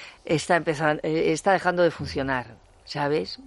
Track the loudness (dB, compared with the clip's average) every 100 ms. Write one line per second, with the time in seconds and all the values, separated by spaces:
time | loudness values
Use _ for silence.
0 | -18 -16 -2 -2 2 0 0 0 0 0
1 | 0 0 2 2 2 2 2 2 2 2
2 | -6 -6 -4 -4 -6 -16 _ _ -12 -4
3 | -2 0 -4 -10